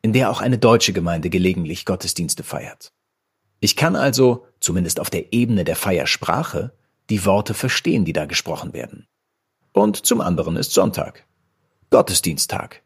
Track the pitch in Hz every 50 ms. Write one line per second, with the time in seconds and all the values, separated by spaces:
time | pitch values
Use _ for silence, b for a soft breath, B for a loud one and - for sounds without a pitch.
0 | - 110 107 127 131 101 113 - 98 123 127 107 120 117 113 113 - - 95 95
1 | 85 85 85 82 78 87 85 92 90 92 92 85 85 76 82 - - - 95 90
2 | - - - - 87 76 - - 76 - - 71 58 - - _ - - _ _
3 | _ _ _ _ _ _ _ _ _ _ _ _ - - - - 156 165 185 -
4 | - 139 120 123 131 127 120 123 b b b b - - 82 90 87 82 - 82
5 | 85 - - 87 - - - 120 120 113 113 98 87 82 80 - - 101 92 85
6 | 64 - - - - - 82 127 165 - - 78 - 127 _ _ _ _ _ _
7 | _ - 110 104 90 98 95 101 104 - 113 - - 131 - - - 170 - -
8 | 95 82 - - 151 - - - - - 80 - - - - - 60 - - -
9 | - _ _ _ _ _ _ _ _ _ _ _ _ _ _ 98 101 107 104 -
10 | - - 247 233 - 90 87 82 80 85 82 - - - - - - - - -
11 | - - - - _ _ _ _ _ _ _ _ _ _ _ _ _ _ - -
12 | - - 92 - - 87 78 69 - - - - - - - - _